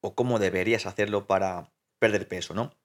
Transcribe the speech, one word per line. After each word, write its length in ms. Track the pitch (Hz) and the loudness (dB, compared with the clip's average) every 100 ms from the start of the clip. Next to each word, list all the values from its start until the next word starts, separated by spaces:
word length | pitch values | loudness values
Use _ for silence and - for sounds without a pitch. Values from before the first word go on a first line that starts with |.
o 160 | 101 - | -6 -2
cómo 240 | 123 117 | 2 2
deberías 460 | 98 92 95 113 - | 2 2 2 0 -2
hacerlo 420 | 95 104 104 98 | -2 0 0 0
para 440 | 95 95 87 80 _ _ _ | 0 0 -4 -12 _ _ _
perder 260 | 113 104 95 | 2 2 -2
peso, 280 | 92 - | -8 -6
¿no? 220 | 92 131 _ | -6 -6 _